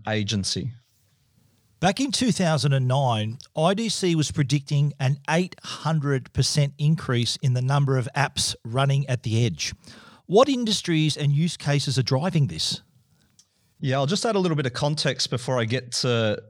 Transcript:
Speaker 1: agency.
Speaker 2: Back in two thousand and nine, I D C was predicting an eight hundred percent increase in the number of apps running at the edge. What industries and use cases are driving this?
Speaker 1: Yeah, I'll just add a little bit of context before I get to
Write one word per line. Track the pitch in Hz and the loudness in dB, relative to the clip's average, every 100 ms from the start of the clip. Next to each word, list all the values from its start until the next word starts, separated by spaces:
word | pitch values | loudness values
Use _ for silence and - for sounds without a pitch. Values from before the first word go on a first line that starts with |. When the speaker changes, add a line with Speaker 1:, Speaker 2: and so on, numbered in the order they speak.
| 110 | -4
Speaker 1:
agency. | 107 104 107 92 - 90 - _ _ _ _ _ _ _ _ _ - | -2 -2 -2 -4 -4 -6 -10 _ _ _ _ _ _ _ _ _ -2
Speaker 2:
Back | 180 196 | 0 0
in | 277 | -2
two | - 247 | 0 0
thousand | - 175 156 147 | 2 2 2 2
and | 139 127 | 2 2
nine, | 131 131 113 107 127 - - | 2 2 0 -2 -6 -10 0
I | 160 202 | 0 2
D | 226 | -2
C | - 185 165 | -2 0 2
was | 143 | 0
predicting | - 143 147 139 143 147 - | 0 0 0 0 0 0 0
an | 131 143 - | -2 -2 0
eight | 160 180 - | 0 0 -6
hundred | - - 160 160 143 135 120 | -14 -6 -2 0 0 -2 -2
percent | - 135 - 143 139 | -2 0 2 0 0
increase | 147 160 - 120 117 - | 0 0 0 0 0 -2
in | 127 | 0
the | 127 | 0
number | 127 139 139 131 | 0 0 2 0
of | 107 139 | 0 -2
apps | 139 - - - 113 | -2 -2 -4 -4 -6
running | 120 139 139 143 | 0 2 0 0
at | 123 | -4
the | 117 113 120 | 0 2 2
edge. | 78 - - - - - - - | 0 -8 -10 -18 -20 -20 -18 2
What | 190 269 | 4 4
industries | 262 226 208 - 160 156 139 | 2 0 -2 0 2 2 2
and | 147 | 0
use | 143 170 - | 2 0 -2
cases | - 143 139 123 | -2 0 0 0
are | |
driving | 120 131 180 170 123 | 0 0 0 0 0
this? | 80 - - _ _ _ _ _ _ _ _ _ - | -2 -4 -6 _ _ _ _ _ _ _ _ _ -8
Speaker 1:
Yeah, | 143 135 | -2 0
I'll | 139 | 0
just | 202 240 | 0 0
add | 202 | 0
a | |
little | 185 151 | 2 0
bit | 135 | -2
of | |
context | 117 147 151 151 127 - | -2 -2 0 -2 -2 -4
before | 127 - 127 | -4 -2 -2
I | 113 | 0
get | 127 127 | -2 -4
to | - 131 117 110 104 | -4 0 2 2 -2